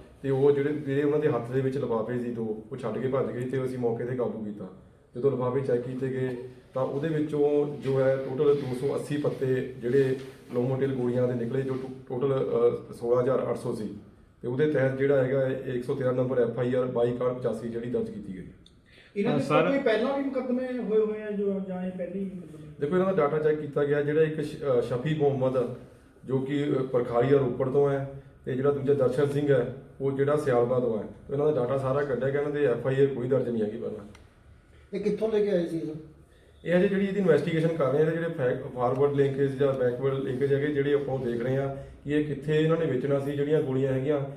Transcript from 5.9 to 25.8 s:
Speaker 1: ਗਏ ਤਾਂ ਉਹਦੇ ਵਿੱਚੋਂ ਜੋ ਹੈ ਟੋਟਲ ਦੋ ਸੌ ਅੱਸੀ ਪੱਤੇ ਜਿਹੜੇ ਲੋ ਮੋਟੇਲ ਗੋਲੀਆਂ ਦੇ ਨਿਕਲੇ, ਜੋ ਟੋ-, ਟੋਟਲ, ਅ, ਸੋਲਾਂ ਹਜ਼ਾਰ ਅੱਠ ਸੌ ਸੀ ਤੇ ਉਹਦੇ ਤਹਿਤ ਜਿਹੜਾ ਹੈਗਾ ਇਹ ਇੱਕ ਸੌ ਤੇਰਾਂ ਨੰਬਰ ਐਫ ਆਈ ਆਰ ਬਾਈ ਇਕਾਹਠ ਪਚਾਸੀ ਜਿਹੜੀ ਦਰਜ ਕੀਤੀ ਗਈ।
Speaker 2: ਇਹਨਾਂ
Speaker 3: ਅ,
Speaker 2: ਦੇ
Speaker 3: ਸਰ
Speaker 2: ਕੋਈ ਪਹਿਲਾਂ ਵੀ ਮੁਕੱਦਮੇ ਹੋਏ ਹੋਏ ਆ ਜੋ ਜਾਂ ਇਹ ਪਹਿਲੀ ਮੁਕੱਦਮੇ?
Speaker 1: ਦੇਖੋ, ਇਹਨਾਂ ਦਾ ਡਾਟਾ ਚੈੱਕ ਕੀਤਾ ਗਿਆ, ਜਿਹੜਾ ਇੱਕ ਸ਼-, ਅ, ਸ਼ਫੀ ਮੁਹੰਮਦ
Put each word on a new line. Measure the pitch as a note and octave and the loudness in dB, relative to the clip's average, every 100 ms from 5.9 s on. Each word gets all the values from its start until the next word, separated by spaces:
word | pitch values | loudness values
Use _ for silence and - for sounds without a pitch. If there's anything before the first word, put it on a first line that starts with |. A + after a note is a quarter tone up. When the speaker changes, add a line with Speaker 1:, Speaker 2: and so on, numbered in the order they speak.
| B2+ C3 | -6 -4
Speaker 1:
ਗਏ | C3 B2+ B2 - - - | -2 -4 -6 -12 -16 -10
ਤਾਂ | C3 | -4
ਉਹਦੇ | C3+ C#3 D#3+ | -4 -2 -2
ਵਿੱਚੋਂ | D3+ D3+ D3 D3 D3 C#3+ B2 | -2 -2 2 2 2 0 -2
ਜੋ | C3+ C3+ | 0 2
ਹੈ | C3 C3+ | 4 2
ਟੋਟਲ | C3+ B2+ C#3+ C#3+ | -2 2 4 4
ਦੋ | B2+ B2 C#3 | 0 -2 -2
ਸੌ | B2 | -2
ਅੱਸੀ | - D3 | -2 -2
ਪੱਤੇ | - - C3 B2+ - - | -2 -2 0 0 -2 -6
ਜਿਹੜੇ | A#2+ C#3 C3 C3 - - - | 2 4 4 0 -6 -18 -6
ਲੋ | B2 | -2
ਮੋਟੇਲ | B2+ C3 C3+ C3 | 0 0 0 0
ਗੋਲੀਆਂ | A#2+ B2 B2 | 0 2 0
ਦੇ | |
ਨਿਕਲੇ, | A#2+ A2+ C3+ | 0 -2 -2
ਜੋ | C3+ | -2
ਟੋ-, | B2+ - - - | -4 -6 -12 -8
ਟੋਟਲ, | B2+ C#3 C3+ A#2+ A#2 A#2+ - - | -2 0 0 0 2 2 2 -6
ਅ, | |
ਸੋਲਾਂ | - A#2 B2 | -6 0 2
ਹਜ਼ਾਰ | B2+ A#2+ A#2 | 2 0 0
ਅੱਠ | A#2 | -4
ਸੌ | B2 A2+ | -4 -6
ਸੀ | G#2 - - - - _ | -8 -10 -16 -20 -20 _
ਤੇ | B2 | -6
ਉਹਦੇ | B2+ D3+ | 0 2
ਤਹਿਤ | C3+ C3 C3 | 2 2 2
ਜਿਹੜਾ | C#3 C#3 | 2 4
ਹੈਗਾ | B2+ C3+ C3 | 2 2 0
ਇਹ | C3 C3 | -2 -4
ਇੱਕ | B2 | -4
ਸੌ | C3 C3 | -4 -2
ਤੇਰਾਂ | B2+ | 0
ਨੰਬਰ | B2+ B2 B2+ | 0 0 2
ਐਫ | A2+ A#2+ | 0 0
ਆਈ | B2 | 0
ਆਰ | B2+ B2 | 0 0
ਬਾਈ | A#2+ A#2+ | 2 0
ਇਕਾਹਠ | B2 B2 B2+ | 2 -2 -2
ਪਚਾਸੀ | A#2+ A2 A#2 | -4 -4 -6
ਜਿਹੜੀ | A#2 B2 | -6 -4
ਦਰਜ | A2+ G2 | -4 -4
ਕੀਤੀ | G2+ F#2+ | -8 -10
ਗਈ। | F#2 - - - - _ - - G3+ | -12 -14 -18 -20 -20 _ -20 -8 -2
Speaker 2:
ਇਹਨਾਂ | A3+ - | 0 0
Speaker 3:
ਅ, | |
Speaker 2:
ਦੇ | |
Speaker 3:
ਸਰ | - D#3 C4+ | 2 2 4
Speaker 2:
ਕੋਈ | C4+ | 2
ਪਹਿਲਾਂ | A3+ A3 C4 C#4 | 2 2 0 -2
ਵੀ | |
ਮੁਕੱਦਮੇ | C4+ B3+ A3+ B3 | -2 -4 -2 -2
ਹੋਏ | B3+ B3 G3 G#3+ G#3+ | -2 -4 0 0 0
ਹੋਏ | G#3+ | -2
ਆ | G#3+ | -6
ਜੋ | G3+ G3+ G3 F#3 | -4 -2 -2 -4
ਜਾਂ | F3+ | -6
ਇਹ | F#3 | -6
ਪਹਿਲੀ | F3+ F3 F#3+ | -6 -8 -6
ਮੁਕੱਦਮੇ? | F#3+ F3+ D#3+ D3+ D3+ - | -8 -10 -14 -16 -18 -6
Speaker 1:
ਦੇਖੋ, | C#3+ | 0
ਇਹਨਾਂ | F3+ F#3+ | 2 2
ਦਾ | |
ਡਾਟਾ | D#3 C#3+ D3+ | 2 2 2
ਚੈੱਕ | D3+ D3+ | 2 0
ਕੀਤਾ | C#3+ D3 C#3+ | -2 0 2
ਗਿਆ, | D3 | 2
ਜਿਹੜਾ | C#3+ D3+ | 2 4
ਇੱਕ | D#3 D#3 | 2 2
ਸ਼-, | - - C#3+ A#2+ | -6 -4 0 2
ਅ, | |
ਸ਼ਫੀ | A2+ B2 D#3 D3+ | 2 -2 0 2
ਮੁਹੰਮਦ | C#3+ B2+ C3 C3 A#2 - | 2 2 2 2 -2 -6